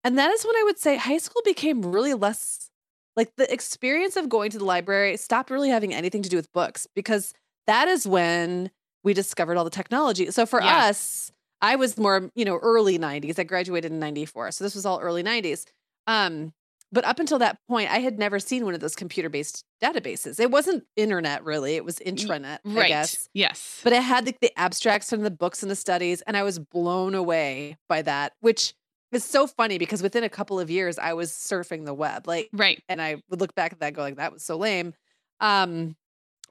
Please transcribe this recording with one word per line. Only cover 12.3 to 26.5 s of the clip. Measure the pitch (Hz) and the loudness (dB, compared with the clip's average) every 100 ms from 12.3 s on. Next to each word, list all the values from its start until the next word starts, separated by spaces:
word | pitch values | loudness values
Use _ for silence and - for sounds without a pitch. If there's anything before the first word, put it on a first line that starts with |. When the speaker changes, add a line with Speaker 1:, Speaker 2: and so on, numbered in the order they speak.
Speaker 1:
you | 233 | -2
know, | 208 175 | -2 2
early | 226 226 202 175 | 4 6 4 2
nineties. | 156 143 147 165 | -2 -4 -4 -4
I | |
graduated | 160 180 180 170 165 | -2 -2 -2 -4 -4
in | 160 | -6
ninety-four. | 151 147 151 110 117 | -6 -6 -8 -8 -8
So | - | -6
this | 196 196 | -6 -4
was | 190 | -4
all | 185 | -2
early | 175 170 | -2 -2
nineties. | 185 233 175 156 - _ _ _ - | 0 0 -2 -6 -8 _ _ _ -2
Um, | 220 185 160 160 _ _ _ _ | 0 0 -2 -10 _ _ _ _
but | 208 | 0
up | - 247 | 0 0
until | 311 285 | 0 2
that | 226 214 - | 2 0 -4
point, | 233 202 | -2 0
I | 214 | 0
had | 254 214 | 0 -2
never | 208 202 | -2 -2
seen | 196 254 | -2 -4
one | 214 | -2
of | 170 | -4
those | 156 - | -6 -8
computer-based | 180 - 165 143 147 - _ _ | -6 -4 -4 -4 -6 -12 _ _
databases. | 247 330 123 117 - - | -2 -2 -6 -8 -8 0
It | 240 | 4
wasn't | 277 302 330 - - | 4 2 -2 -4 -2
internet, | 214 185 156 143 | 0 0 -2 -4
really. | 156 151 135 160 | -4 -4 -2 -4
It | |
was | 165 165 | -4 -6
Speaker 2:
Y-, | 190 | -6
Speaker 1:
intranet, | 190 208 151 139 151 208 | -6 -4 -6 -6 -10 -4
I | 214 | 2
Speaker 2:
right. | 185 | 2
Speaker 1:
guess. | 151 156 - - | 2 -2 -4 -6
Speaker 2:
Yes. | 196 185 - - - | 0 0 -2 -14 -2
Speaker 1:
But | 233 | 4
it | 240 | 4
had, | 254 254 240 | 4 0 0
like, | - | 0
the | 240 - | 0 2
abstracts | 180 180 226 208 - | 0 2 2 2 0
from | 220 | -2
the | 208 | -2
books | 170 175 - | 0 -4 -2
and | 196 | -6
the | 196 | -6
studies, | - 180 175 175 | -2 0 0 -2
and | - 202 | -2 0
I | |
was | 202 | 0